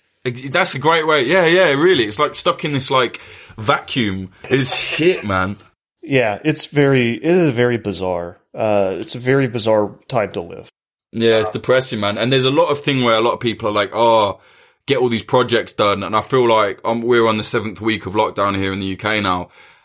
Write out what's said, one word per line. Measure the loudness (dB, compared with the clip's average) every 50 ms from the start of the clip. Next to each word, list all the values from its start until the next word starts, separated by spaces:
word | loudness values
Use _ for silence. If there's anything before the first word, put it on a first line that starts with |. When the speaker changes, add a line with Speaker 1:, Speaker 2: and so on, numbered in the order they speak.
| _ _ _ _ _
Speaker 1:
Ex-, | -10 -10 -8 -12 -6
that's | -4 -2 -2 -2 -4
a | -2
great | 0 2 2 2 2
way. | 2 2 2 2
Yeah, | 2 2 2 4
yeah, | 4 4 4 4 4 2
really. | 4 4 4 4 4 2
It's | 0 0 -2
like | -2 -2 -2
stuck | -2 -2 -2 -2 -2 -4
in | -4
this, | -4 -2 -2 0
like, | 0 0 0 0 -4 -10 -16 -18 -20 -20 -20 -20 -16 -6
vacuum. | -2 -2 -2 -2 -2 -6 -2 -2 -2 -2 -2 -6 -8 -12 _ _ -4
It's | -2 0 0 0 0 -2
shit, | -2 -2 -4 -2 0 0 0 0 0 -4
man. | -2 -2 0 0 -2 -4 -10 -16 _ _ _ _ _ _ _
Speaker 2:
Yeah, | -8 0 0 2 2 2 -2 -2 -2
it's | -2 -2 -2 -4
very, | -2 0 2 4 4 4 2 2 0 -2
it | -2 0
is | 2 2 4 4 2
very | 2 2 2 2 0
bizarre. | -2 -4 -6 -6 -4 -4 -4 -4 -4 -6 -8 -12 _ _ _ -8
Uh, | -4 0 0 2 2 2 0 -2 -4
it's | -6 -8 -8
a | -4
very | 0 2 2 2 2 0
bizarre | -2 -2 0 2 2 2 2 0 -4 -14 _ -4
time | -2 -2 -2 -2
to | -4 -8
live. | -10 -10 -14 -16 -18 -20 _ _ _ _ _ _ _ _
Speaker 1:
Yeah, | -6 0 2 4 4 4
it's | 2 0
Speaker 2:
Um, | -6
Speaker 1:
depressing, | -6 0 2 2 2 2 -2 -4 -2
man. | -2 -2 -2 -2
And | 0 2
there's | 2 2 2
a | 2
lot | 2 2 2 2
of | 0 -2
thing | -2 -2 0 2
where | 2 2 2
a | 4
lot | 2 2
of | 0 0
people | -4 -4 -4 -2 -4 -2
are |
like, | 0 0 -2 -2
"Oh, | 0 2 4 4 6 4 2 2 -2 -8 _ _ _ _ _ _ _ _ _
get | -2 0 0
all | 2 0
these | 0 -2 -2
projects | 0 0 0 2 2 0 -2 -2 -4
done." | -2 0 0 2 2 0
And | -4 -2 -2
I | -2
feel | -2 0 0 2 4 4
like | 4 2 2 0 -2 -4 -4
I'm, | -4 -2 -2
we're | 0 2 2 4 4
on | 2 0
the | 0
seventh | -2 -2 -2 -4 -4 -4 -10 -4
week | -2 -2 -2 -2 -6
of | -6 -2
lockdown | -2 -2 -2 -2 -2 -2 -2 -2
here | -2 -4 -4
in | -4 -6
the | -6
U | -8 -8
K | -6 -4 -4 -2 -2
now. | -2 -2 -2 -4 -6 -10 _ -20 -20 -20 _ _